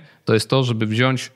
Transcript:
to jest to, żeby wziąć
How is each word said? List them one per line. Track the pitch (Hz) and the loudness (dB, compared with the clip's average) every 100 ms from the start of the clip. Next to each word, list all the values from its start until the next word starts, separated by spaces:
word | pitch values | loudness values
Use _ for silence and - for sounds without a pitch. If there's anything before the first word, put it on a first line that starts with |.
| - _ - | -4 _ 0
to | |
jest | 110 - | 0 2
to, | 135 | 0
żeby | 123 110 107 | 0 -2 -2
wziąć | 110 131 127 - | 0 0 0 -6